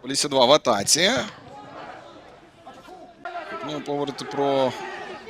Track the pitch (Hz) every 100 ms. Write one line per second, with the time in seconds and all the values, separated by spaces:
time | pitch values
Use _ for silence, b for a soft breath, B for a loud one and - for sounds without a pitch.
0 | 123 135 147 135 120 151 - 107 101 143
1 | 185 135 107 - - - - - - -
2 | - - - - - - - 254 269 370
3 | 339 - - 349 311 - - 151 - 143
4 | 143 127 135 139 139 135 131 - - -
5 | - - -